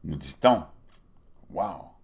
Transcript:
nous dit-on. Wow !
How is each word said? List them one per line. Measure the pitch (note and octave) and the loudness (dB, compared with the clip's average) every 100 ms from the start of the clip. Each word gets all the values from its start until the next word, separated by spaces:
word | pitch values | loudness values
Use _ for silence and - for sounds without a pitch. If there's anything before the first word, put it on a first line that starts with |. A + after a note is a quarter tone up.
| - | -8
nous | D2+ | -8
dit-on. | - - B2 A#2+ - - - - - - - - - | -8 4 4 4 0 -20 -20 -20 -20 -20 -20 -20 -12
Wow ! | - G2+ D#2+ - - | -6 -4 -6 -16 -20